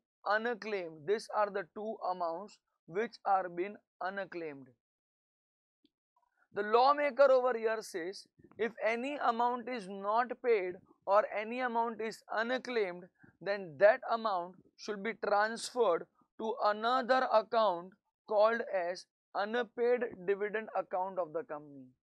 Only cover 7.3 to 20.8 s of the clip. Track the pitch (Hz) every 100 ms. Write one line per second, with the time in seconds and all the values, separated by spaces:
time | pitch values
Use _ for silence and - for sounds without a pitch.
7.3 | 262 254 226 220 220 202 180 165 196 -
8.3 | _ - - 226 - 214 233 262 294 254
9.3 | 233 240 247 226 247 185 196 196 220 247
10.3 | 247 247 220 180 185 _ _ - 202 226
11.3 | 202 214 247 254 233 233 220 220 - -
12.3 | 208 226 254 - 240 190 180 180 _ -
13.3 | - 170 202 185 139 202 254 - 226 220
14.3 | 185 175 175 _ - - 208 208 208 202
15.3 | 202 214 226 - 247 214 170 - _ _
16.3 | - 220 - 208 208 226 262 233 262 262
17.3 | 220 - 233 214 170 185 - _ _ -
18.3 | 208 220 233 - 190 175 180 - _ _
19.3 | - 208 240 240 - 240 240 - 190 175
20.3 | 196 208 208 220 190